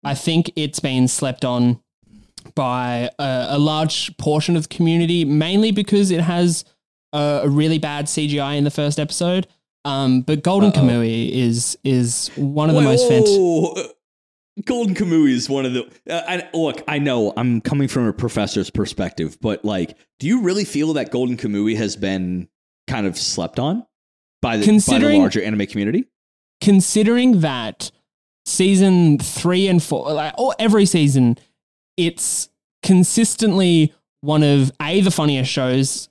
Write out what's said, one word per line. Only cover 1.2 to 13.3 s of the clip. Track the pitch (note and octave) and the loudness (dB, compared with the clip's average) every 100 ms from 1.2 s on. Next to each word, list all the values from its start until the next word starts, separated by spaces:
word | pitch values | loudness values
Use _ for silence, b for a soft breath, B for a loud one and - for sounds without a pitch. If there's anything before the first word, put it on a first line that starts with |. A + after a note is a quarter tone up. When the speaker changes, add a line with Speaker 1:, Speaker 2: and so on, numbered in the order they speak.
| C#3 B2 | -6 -4
Speaker 1:
on | C3 B2 A#2+ A#2+ _ _ _ - _ - - - | -4 0 0 0 _ _ _ -20 _ -20 -12 -6
by | C3 B2 B2 A#2+ B2 - | -4 -4 -4 -4 -6 -6
a, | C#3 B2+ B2+ | -4 -4 -2
a | C#3+ | 0
large | D3 D#3 D#3+ - - - | 0 0 -2 -4 -8 -6
portion | - D3+ D3+ E3+ | -2 -2 0 -2
of | D3+ | -2
the | |
community, | - E3+ E3 E3+ F3 | -2 0 2 0 0
mainly | D#3 D3+ D#3 G3 A3 | 0 0 0 2 2
because | G#3 G3+ G3+ G3+ | 0 0 2 2
it | E3+ | 0
has | E3 F3 F3 E3 - _ _ _ _ | 0 0 0 0 -8 _ _ _ _
a, | D3 D3 C#3+ | -4 -2 0
a | C#3+ | 0
really | C#3+ D#3 D#3+ | 2 2 0
bad | D#3 D3 D3 | -2 -6 -6
C | - D3+ | -4 -2
G | C#3+ | -2
I | C#3 | -2
in | D3 | -2
the | C#3+ | -2
first | C#3+ D3 D3+ | 0 -2 -2
episode. | D3 - F3 F3+ F#3 _ _ _ C#3+ | -4 -4 -2 -2 -4 _ _ _ -6
Um, | C#3 C3+ B2+ | -2 2 2
but | B2+ D3+ | 2 -2
Golden | F3 G3 G3+ | 0 2 4
Speaker 2:
Uh-oh. | - | 4
Speaker 1:
Kamuy | C3 A#2+ A2+ A2+ A#2 | 2 2 0 -2 -2
is, | B2+ B2 A#2 A#2+ - | -2 0 0 -4 -6
is | C3 C3 A#2+ A#2 - - | -2 0 0 -4 -8 -6
one | C#3+ D3 D#3 | -4 0 2
of | |
the | D3+ | 4
Speaker 2:
Wait, | |
Speaker 1:
most | D3 D#3 B3 | 4 4 4
Speaker 2:
whoa, | A3+ | 4
Speaker 1:
fant- | G#3+ | 4